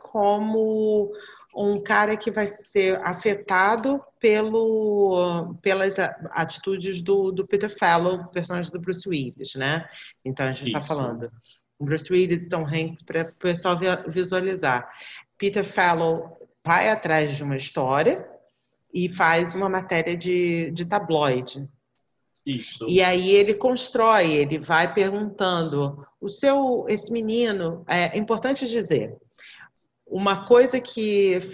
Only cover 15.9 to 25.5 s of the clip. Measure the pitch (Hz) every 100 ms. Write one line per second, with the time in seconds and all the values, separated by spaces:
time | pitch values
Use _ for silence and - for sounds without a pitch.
15.9 | 165 165 165 - - - _ - 170 220
16.9 | 214 165 156 151 143 143 135 - 165 131
17.9 | 139 190 381 - - _ _ _ _ _
18.9 | 180 175 180 165 165 170 180 196 190 185
19.9 | 170 165 175 180 180 175 170 160 165 175
20.9 | 208 165 156 147 127 127 139 139 _ _
21.9 | _ _ _ _ - 139 123 - - 117
22.9 | 180 180 185 185 202 202 208 254 247 -
23.9 | 240 226 220 170 151 143 156 131 160 175
24.9 | 202 196 208 208 202 190